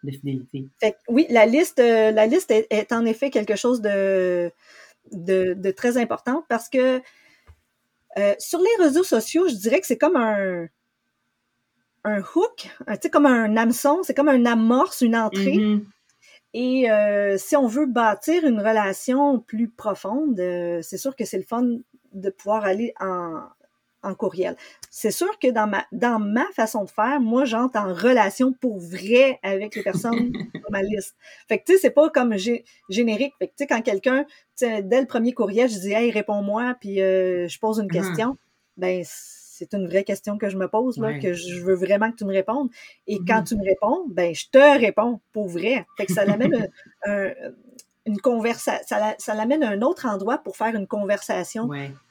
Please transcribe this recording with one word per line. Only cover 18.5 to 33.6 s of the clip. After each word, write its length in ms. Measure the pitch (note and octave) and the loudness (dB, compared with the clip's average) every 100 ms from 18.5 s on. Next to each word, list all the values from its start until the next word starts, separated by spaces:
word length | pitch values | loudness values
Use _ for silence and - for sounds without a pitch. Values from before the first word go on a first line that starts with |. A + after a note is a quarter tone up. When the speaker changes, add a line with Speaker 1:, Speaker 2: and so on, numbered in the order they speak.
| A3+ | 2
Speaker 2:
relation 800 | G#3 A3 G3 F#3+ - B3+ C#4+ B3+ | 2 2 0 -2 -2 2 2 0
plus 280 | - A3 A3+ | -2 -4 -4
profonde, 680 | - G#3+ F#3+ G3 A#3+ D#4 G#3 | -4 -6 -6 -4 -2 -2 -2
euh, 400 | F3+ F3 F3 E3+ | -2 -2 -4 -6
c'est 160 | E3 F#3+ | -6 -8
sûr 180 | C4+ C4 | -8 -6
que 100 | G#3+ | -6
c'est 120 | G3 | -6
le 60 | |
fun 220 | F3+ A3+ B3 A#3 - _ _ | -6 -2 -2 -2 -10 _ _
de 160 | F#3+ F#3+ | -8 -8
pouvoir 340 | F#3+ G3 A3 | -8 -4 -2
aller 300 | G#3 F#3+ A#3 - | 0 -2 -4 -6
en, 400 | F#3+ F3+ E3+ - F3 _ _ _ _ _ | -6 -6 -6 -10 -14 _ _ _ _ _
en 120 | G3 F#3+ | -10 -4
courriel. 400 | G3 F3 F3+ E3+ - - - | -6 -2 -6 -6 -16 -20 -20
C'est 220 | - G#3+ | -6 -4
sûr 260 | - F4+ G#4+ | -2 -4 0
que 100 | B3+ | 0
dans 160 | A3+ G#3+ | 0 0
ma, 180 | G3 - | -2 -6
dans 260 | A#3+ A#3+ A3+ | -4 -2 0
ma 260 | G#3 A3 F4+ | 0 -2 -2
façon 320 | F#4 A3 A3+ F#3+ | -2 -2 -2 -6
de 40 | |
faire, 300 | - A3+ C#4+ | -2 0 2
moi, 240 | A3+ A#3+ | 2 2
j'entre 340 | C#4 A3 B3+ A3+ | 2 0 0 -2
en 140 | G3+ | -4
relation 600 | E3+ A3+ B3 G3 - B3+ | 0 2 4 2 2 -2
pour 260 | B3+ B3+ G#3 | 0 -6 -6
vrai 600 | E3+ F3+ F#3+ A#3+ C4+ B3+ | -10 -10 2 4 4 2
avec 320 | G3 G3 G#3+ G#3+ | -4 -4 -4 -6
les 80 | |
personnes 480 | G3 F#3 A#3 A#3 A#3+ | -4 -4 -2 -2 -2
Speaker 1:
<laughs> 300 | G#3 - E3 | -4 -10 -10
Speaker 2:
sur 100 | - | -6
ma 100 | G3 | -4
liste. 340 | G3 G#3+ - _ - - _ | -2 -4 -6 _ -20 -20 _
Fait 80 | G#3+ | -4
que, 60 | - | 4
tu 80 | |
sais, 60 | F#4 | 4
c'est 100 | C4+ | 6
pas 180 | - D#4 | 4 4
comme 280 | D4+ B3 G#3 | 4 0 0
gé-, 260 | G3 A#3 _ _ _ | -2 -4 _ _ _
générique. 460 | F#3+ A#3 G#3+ C#4 _ | -2 0 0 -4 _
Fait 80 | F#3 | -8
que, 60 | |
tu 60 | - | -6